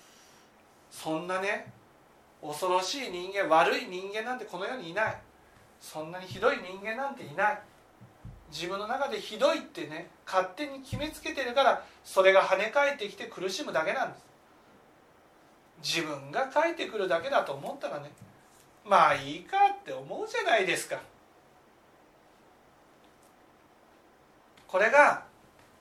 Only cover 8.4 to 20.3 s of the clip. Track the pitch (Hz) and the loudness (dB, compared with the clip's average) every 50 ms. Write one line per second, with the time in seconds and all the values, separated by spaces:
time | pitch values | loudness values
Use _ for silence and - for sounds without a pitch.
8.4 | - - 147 156 170 175 196 202 208 214 254 277 285 226 220 196 - - 214 196 | -20 -16 -12 -10 -8 -6 -6 -6 -4 -4 -4 -2 -2 -4 -4 -6 -8 -10 -2 2
9.4 | 254 311 320 - - - - 165 151 143 156 165 175 - - _ _ - 185 190 | 2 2 2 2 -4 -8 -12 -12 -10 -10 -10 -12 -12 -14 -18 _ _ -2 0 0
10.4 | 185 185 - - 294 277 269 269 269 - - - 294 311 - - - 320 294 285 | 0 0 -4 -6 -8 -8 -8 -12 -10 -10 -8 -6 -6 -6 -8 -8 -10 -8 -6 -4
11.4 | 254 240 240 277 262 233 - - - - - - - - - 190 185 190 190 190 | -4 0 2 6 6 6 4 4 -2 -10 -20 -20 -18 0 2 6 8 10 10 8
12.4 | - - 190 190 208 220 - 285 285 277 277 - 208 196 - - 233 - - 180 | 8 6 2 2 0 0 2 2 2 2 2 -2 -6 -8 -8 -10 -14 -12 -10 -6
13.4 | 175 190 196 302 294 214 175 160 160 190 220 262 233 - - - - - _ _ | -6 -6 -4 -6 -6 -2 -2 0 0 0 -2 -2 -4 -4 -6 -12 -18 -20 _ _
14.4 | _ _ _ _ _ _ - - _ _ _ _ _ _ _ _ _ _ _ _ | _ _ _ _ _ _ -20 -20 _ _ _ _ _ _ _ _ _ _ _ _
15.4 | _ _ _ _ _ _ _ 165 147 - - 170 156 156 147 139 135 139 151 233 | _ _ _ _ _ _ _ -10 -6 -4 -2 -2 -2 -4 -6 -8 -10 -6 -4 -4
16.4 | 269 262 - 294 320 339 330 - 370 - 226 208 190 180 170 165 165 277 277 208 | -4 0 2 2 2 2 0 -4 -6 -6 -4 -4 0 0 0 0 0 0 0 0
17.4 | - 151 139 139 156 226 269 - - - 160 143 139 151 - - - - - - | 0 0 -4 -8 -8 -10 -10 -8 -8 -8 -8 -8 -10 -14 -18 -20 -20 -20 -20 -20
18.4 | _ _ _ - - _ _ _ _ 208 196 175 160 151 143 135 139 139 151 - | _ _ _ -20 -20 _ _ _ _ 4 6 6 6 6 4 2 -2 -6 -10 -10
19.4 | - - 381 392 403 392 392 - - - 262 262 - 160 202 285 427 440 | -8 -4 2 4 4 4 4 -2 -8 -10 -10 -10 -10 -10 -8 -8 -8 -4